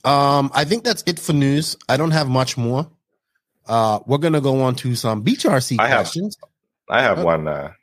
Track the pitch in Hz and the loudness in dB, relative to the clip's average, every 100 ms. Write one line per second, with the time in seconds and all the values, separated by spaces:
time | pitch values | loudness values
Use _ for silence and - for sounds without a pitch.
0 | 131 139 139 143 135 143 147 233 240 196 | 0 2 4 2 2 0 0 -2 -2 -4
1 | - 170 - 151 139 143 156 - - 131 | -4 -6 -2 0 2 0 -2 -8 -4 -2
2 | 160 156 135 131 127 - 117 127 156 _ | 2 0 2 0 0 -2 -2 -2 -6 _
3 | _ _ _ _ _ _ - 113 110 107 | _ _ _ _ _ _ -2 0 2 0
4 | - 143 165 156 135 135 127 123 127 117 | 0 0 2 0 2 0 0 -2 -4 -4
5 | 117 107 113 277 330 131 - 117 117 120 | -2 -2 -2 0 2 0 0 0 2 2
6 | - 165 208 - - _ _ _ - 117 | 0 -4 -8 -10 -20 _ _ _ -4 0
7 | 127 85 85 80 78 71 71 - | 2 0 0 0 -2 -6 -10 -16